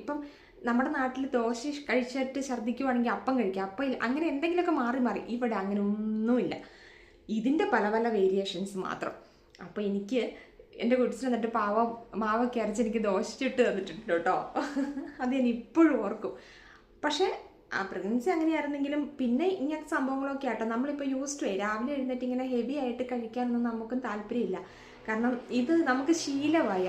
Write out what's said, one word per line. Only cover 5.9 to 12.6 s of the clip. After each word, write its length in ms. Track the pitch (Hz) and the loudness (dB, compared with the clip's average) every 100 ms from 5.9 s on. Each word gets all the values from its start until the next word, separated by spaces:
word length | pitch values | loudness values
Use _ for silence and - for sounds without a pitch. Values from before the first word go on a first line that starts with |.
| 208 214 214 220 247 170 - - - - - - - - 220 | 0 0 0 2 2 2 -4 -10 -20 -20 -20 -20 -16 -6 0
ഇതിൻ്റെ 280 | 277 311 403 | 2 4 4
പല 120 | 226 202 220 | 2 2 2
പല 100 | 233 214 | 2 4
വേരിയേഷൻസ് 580 | 190 196 196 175 196 190 175 | 4 2 -2 -4 -6 -4 -6
മാത്രം. 300 | - - - - - _ - 180 | -4 -6 -8 -18 -20 _ -18 -12
അപ്പോൾ 160 | - 202 | -4 -2
എനിക്ക് 320 | 196 202 254 - - - - - - | -2 -2 0 -2 -6 -16 -20 -18 -4
എൻ്റെ 120 | 233 254 | 2 4
കുട്ടിച്ച് 240 | 233 - 262 | 2 0 -2
വന്നിട്ട് 220 | 233 226 233 | 0 0 0
പാവം 300 | 208 214 233 - - 190 | 2 2 2 -2 -10 -4
മാവൊക്കെ 380 | 220 220 247 240 | 0 2 2 0